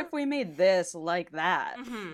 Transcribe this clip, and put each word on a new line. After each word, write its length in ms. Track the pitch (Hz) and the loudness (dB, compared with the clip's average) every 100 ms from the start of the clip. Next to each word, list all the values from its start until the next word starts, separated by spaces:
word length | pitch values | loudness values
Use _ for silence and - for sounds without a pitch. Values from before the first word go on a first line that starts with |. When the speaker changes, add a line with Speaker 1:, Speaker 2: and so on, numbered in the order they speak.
| 294 | 0
Speaker 1:
if 60 | |
we 140 | 302 277 | -2 0
made 320 | 285 196 147 | 0 -2 4
this 360 | 185 185 170 | 4 6 2
like 380 | 170 160 175 170 | -4 -2 -2 -2
that?" 460 | 151 170 160 - - | 0 2 2 0 -6
Speaker 2:
Mm-hmm. 360 | 240 233 185 | -10 -8 -8